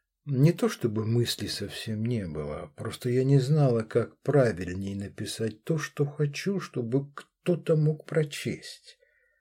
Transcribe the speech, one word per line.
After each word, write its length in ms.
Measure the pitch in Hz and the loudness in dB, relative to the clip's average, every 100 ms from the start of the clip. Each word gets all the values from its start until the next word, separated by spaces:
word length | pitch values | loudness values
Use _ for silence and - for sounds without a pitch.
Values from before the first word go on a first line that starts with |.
| _ _ 143 | _ _ -4
Не 280 | 127 151 | 4 4
то 160 | 175 226 | 4 -2
чтобы 360 | - 117 107 107 | 0 -2 -2 0
мыслей 420 | 117 113 - 101 | 0 0 -2 -6
совсем 580 | - 101 - - 107 113 | -6 -8 -8 -6 -4 -2
не 200 | 120 90 | -2 -4
было, 440 | 76 73 76 85 - | -6 -6 -8 -10 -10
просто 340 | 113 - 123 | -10 -6 0
я 140 | 123 | 2
не 160 | 131 139 | 4 4
знала, 420 | 127 156 139 117 | 6 4 4 2
как 380 | 110 127 110 - | 2 0 -2 -4
правильнее 760 | - 139 120 85 87 92 98 98 | 2 4 4 2 -4 -6 -6 -6
написать 680 | 98 - 101 - 113 - | -8 -8 -8 -4 -6 -4
то, 140 | - 160 | -4 -2
что 280 | - - 143 | -2 -4 -4
хочу, 540 | - 147 143 190 196 | 0 -2 -2 -4 -2
чтобы 520 | - 135 117 135 139 | -4 -4 0 0 0
кто-то 640 | - - _ - 175 - 156 | -10 -20 _ -2 0 2 4
мог 300 | 151 151 - | 4 0 -2
прочесть. 920 | 165 147 - 117 - - - - - _ _ _ _ | -2 -2 -4 -6 -6 -10 -18 -20 -20 _ _ _ _